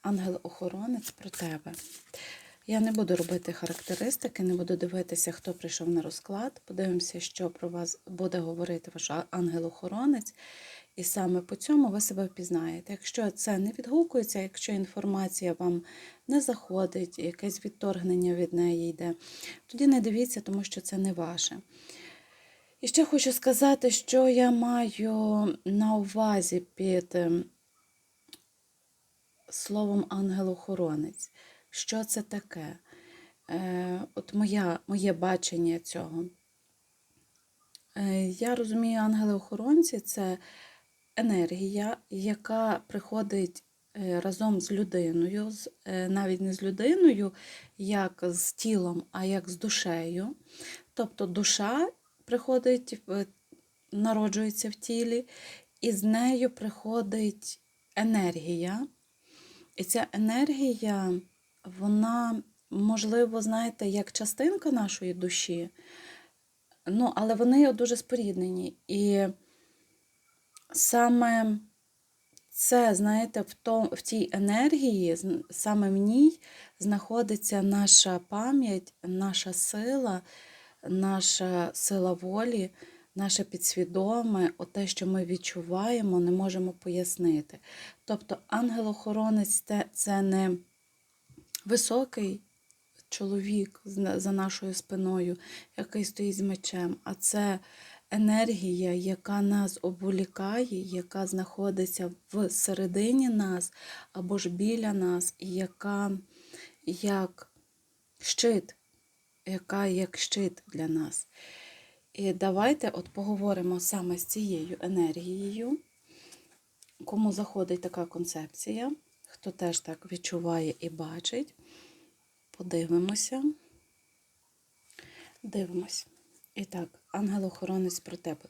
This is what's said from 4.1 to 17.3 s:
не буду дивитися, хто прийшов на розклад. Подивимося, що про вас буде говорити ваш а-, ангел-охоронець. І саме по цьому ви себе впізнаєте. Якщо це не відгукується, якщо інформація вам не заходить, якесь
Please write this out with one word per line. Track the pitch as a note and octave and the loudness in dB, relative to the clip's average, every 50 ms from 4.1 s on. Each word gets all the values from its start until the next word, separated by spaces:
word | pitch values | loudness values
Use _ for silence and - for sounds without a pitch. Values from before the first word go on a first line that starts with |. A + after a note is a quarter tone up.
| - - - B3 - - F#3 | -4 -4 -6 -8 -4 -2 0
не | F3+ F3+ | 0 0
буду | F3+ E3+ F3 F#3 | 0 0 -2 -2
дивитися, | F3 F3+ F3+ F3+ F#3 F3+ - E3+ E3 - F3 | -2 -2 -4 -4 -6 -6 -4 -2 -2 -2 -2
хто | E3+ - - F#3+ E3+ | -4 -8 -10 -10 -10
прийшов | - - - - - E3 E3+ | -8 -10 -10 -8 -4 -2 0
на | F3 E3 | 0 0
розклад. | D#3 D#3+ D#3+ - - - G3 G3+ A#3 C4+ - - _ | 0 -2 -10 -12 -10 -10 -8 -6 -6 -8 -10 -12 _
Подивимося, | - F#3+ F#3 G3 F#3+ F3+ F3+ E3+ - - F3 | -10 -4 -2 -2 0 0 0 -2 -4 -6 -8
що | F3 - - - F#3 E3+ | -10 -10 -6 -6 -6 -6
про | F3 - - F3 | -6 -6 -8 -8
вас | E3+ F3 E3+ E3+ - - _ | -6 -6 -6 -6 -8 -10 _
буде | - F#3 F3 F#3+ F3+ F3+ F3+ | -14 -6 -4 -4 -2 -2 -2
говорити | E3 E3 E3+ E3+ F3 F3+ F3 E3 - - - | -4 -4 -4 -6 -4 -4 -6 -8 -8 -14 -12
ваш | D#3+ - - | -10 -8 -6
а-, | C#3+ E3 E3+ - | -4 -6 -6 -6
ангел-охоронець. | - F#3 F3+ E3+ E3 E3+ E3 E3 E3 - - F3+ G3 A3 B3+ C#4+ C#4 A3+ G#3+ - - - - - - - - - - - - _ _ | -4 -2 -2 0 -2 -2 -4 -6 -8 -8 -10 -8 -6 0 2 2 2 2 0 -10 -16 -18 -20 -20 -20 -20 -20 -20 -20 -20 -20 _ _
І | - F3+ | -6 -6
саме | - - G3+ F#3 F3+ F3+ F3+ | -4 -2 0 0 2 0 0
по | F3+ - G3+ | -2 -4 -10
цьому | - - - D4+ D4 C#4 | -10 0 4 6 6 6
ви | A3 F#3+ G#3 | 6 2 0
себе | G#3 - G3 F#3+ G3 | -2 -2 0 -2 -4
впізнаєте. | F#3 F#3 - F3+ F3+ F3+ E3 E3 E3 E3 E3+ F3 - G3+ | -4 -4 -8 -6 -2 -2 -2 -2 -4 -8 -10 -10 -12 -12
Якщо | F#3+ - - - B3 A3 G3+ | -10 -10 -8 -4 -2 -2 -2
це | - - - A3 G3+ | -2 -2 -2 -2 0
не | F#3 G3 G#3+ | 0 0 -2
відгукується, | - - B3 A#3 C4+ D#4+ E4+ E4+ - B3+ A3 A3 - G3+ | -4 -6 -4 2 2 2 2 4 2 0 0 0 -4 -4
якщо | F#3+ F#3+ - - - - | -6 -6 -8 -8 -6 -4
інформація | G#3 G3 F#3+ F3+ - G#3 G3 G3+ G3 F#3+ F#3+ F#3 F#3 - F#3+ F3 E3 - | -2 -2 -2 -4 -6 -4 -2 0 0 0 -2 -2 -4 -2 -2 -2 -2 0
вам | F3+ F3+ F3 E3+ E3+ - - - - - - _ _ | 0 0 0 0 -4 -8 -20 -20 -20 -20 -20 _ _
не | - C4 C#4+ | 2 2 2
заходить, | C#4 - A#3 - - - F#3 F#3+ F#3+ F3+ - F#3+ F3+ F3 - - | 2 2 -2 -4 -6 -4 -2 -2 -2 0 -2 -4 -6 -6 -6 -6
якесь | F3 E3+ | -6 -6